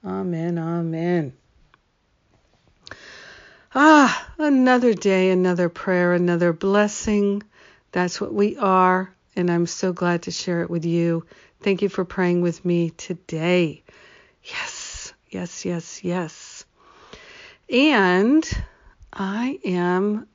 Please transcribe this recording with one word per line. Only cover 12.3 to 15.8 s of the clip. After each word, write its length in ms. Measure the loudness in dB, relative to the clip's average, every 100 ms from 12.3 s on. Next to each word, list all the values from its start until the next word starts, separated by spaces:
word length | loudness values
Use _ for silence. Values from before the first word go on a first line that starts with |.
| 2
with 240 | 0 -2
me 240 | -2 0 -2
today. 960 | -6 -12 -12 _ -6 0 2 0 -4 _ -20 -20 -20 _ _
Yes, 680 | -16 -12 -12 -12 -14 -14 -16 -20 _
yes, 380 | -10 -10 -8 -6
yes, 360 | -6